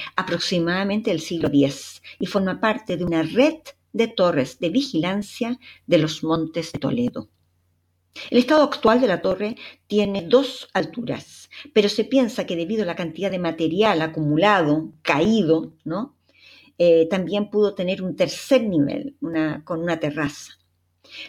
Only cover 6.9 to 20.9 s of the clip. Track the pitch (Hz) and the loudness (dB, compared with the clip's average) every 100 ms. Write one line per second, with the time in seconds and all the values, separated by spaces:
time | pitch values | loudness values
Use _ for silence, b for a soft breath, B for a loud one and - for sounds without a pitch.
6.9 | 117 123 - - _ _ _ _ _ _ | -2 -2 -4 -14 _ _ _ _ _ _
7.9 | _ _ - B 240 247 208 - - 220 | _ _ -16 B 2 4 4 4 2 2
8.9 | 247 247 165 190 185 208 247 B B - | 4 2 0 -2 -2 -4 -8 B B -2
9.9 | 208 202 196 170 247 254 - - 190 156 | 0 0 -2 4 4 4 -8 -6 -4 -4
10.9 | - - 143 - - - B B 220 202 | -6 -6 -8 -10 -20 -20 B B 2 2
11.9 | 220 - 269 226 208 185 170 170 220 175 | 0 2 2 2 -2 -4 -4 -2 -2 -2
12.9 | 170 170 160 196 185 170 151 160 175 214 | -4 -6 -4 -4 -2 -4 -2 0 2 2
13.9 | 170 160 160 147 151 202 196 151 156 320 | 2 -2 -2 0 4 4 4 4 0 -2
14.9 | - - 147 190 226 160 160 160 _ 151 | -6 -2 2 4 4 4 2 0 _ -8
15.9 | 180 254 _ _ b b b b - 175 | -6 -8 _ _ b b b b 2 6
16.9 | 165 165 190 165 202 202 208 202 202 180 | 6 4 0 -2 -2 0 2 2 0 -4
17.9 | 185 185 - 175 - - 262 220 160 143 | -2 -4 0 -2 -2 2 2 4 2 2
18.9 | - - - 165 160 156 151 - 165 170 | -2 -8 -10 -4 -2 -2 -4 -6 -4 -2
19.9 | 160 151 151 143 - - - _ _ _ | -2 -2 -2 -4 -6 -20 -20 _ _ _